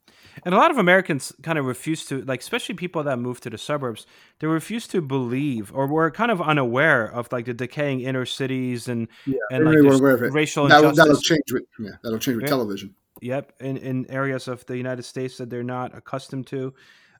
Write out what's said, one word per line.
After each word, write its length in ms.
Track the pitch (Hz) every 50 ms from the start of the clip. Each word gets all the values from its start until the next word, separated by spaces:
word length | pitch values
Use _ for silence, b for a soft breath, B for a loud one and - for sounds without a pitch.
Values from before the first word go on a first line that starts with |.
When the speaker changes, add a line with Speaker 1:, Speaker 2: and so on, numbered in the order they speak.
| _ B B B B B B B B
Speaker 1:
And 100 | 180 185
a 20 |
lot 140 | 226 302 330
of 80 | 311 247
Americans 540 | 185 175 185 190 175 - 156 131 - - - _
kind 160 | 135 160 165 151
of 80 | 135
refuse 400 | 127 120 - - 151 160 - -
to, 160 | - 139 131
like, 180 | 123 131 127 123
especially 360 | - - 226 - - - 208
people 260 | - 180 175 - 160
that 160 | 143 143 131 120
move 220 | 120 123 123 -
to 80 | - 123
the 80 | 110 104
suburbs, 480 | - - 151 143 131 120 107 - - b b b b b b b
they 80 | 151
refuse 400 | 156 160 156 - - 214 233 - -
to 140 | - 185
believe 680 | 151 131 139 135 123 117 127 131 147 147 127 110 98 98 -
or 120 | 135 135
were 240 | 139 151 160 165 160
kind 200 | - - 226 240
of 100 | 220 170
unaware 640 | 160 156 151 143 131 117 117 131 156 160 143 120 107
of, 260 | - - 120 117 -
like, 140 | 131 123 113
the 80 | 123
decaying 480 | 120 113 127 120 - 151 147 143 135 131
inner 240 | 120 135 131 127 123
cities 640 | - - - 135 131 131 127 127 123 123 117 - 127
and, 200 | 120 117 113 - B B B
Speaker 2:
Yeah, 80 | 139 131 120 107 123
Speaker 1:
and, 100 | 127 151
Speaker 2:
they 40 | 156
Speaker 1:
like, 80 | 156 156
Speaker 2:
really 80 | 151
Speaker 1:
the 60 | 143 139
Speaker 2:
weren't 120 | 135 131
aware 140 | 135 139 131
of 80 | 113
it. 100 | 120 -
Speaker 1:
racial 360 | 135 151 156 - - 156 143 143
Speaker 2:
That'll, 240 | 151 147 151 147
that'll 180 | 147 165 160 151
Speaker 1:
injustice. 180 | 143 139 - -
Speaker 2:
change 240 | - 147 - -
with, 120 | 127 127 - - _ -
yeah, 120 | 110 98 - -
that'll 160 | - 117 110 110
change 180 | - 139 120
with 80 | 110 120
Speaker 1:
Yeah. 40 | 147
Speaker 2:
television. 460 | 143 131 113 104 98 95 98 98 - _ _ _ - -
Speaker 1:
Yep, 320 | 113 123 131 143 139 _ _ -
in, 160 | 127 135 135
in 340 | - - 135 127 127 123 -
areas 380 | 135 135 135 139 131 127 - 131
of 160 | 123 117 -
the 120 | - 127 123
United 240 | 123 127 127 123
States 340 | 120 - - 131 131 127 -
that 140 | - 127 117
they're 120 | 123 120
not 320 | 120 123 123 127 127 - -
accustomed 520 | - - - - 135 135 - 139 135 123
to. 260 | - 143 135 131 131 131 b b b b b b b b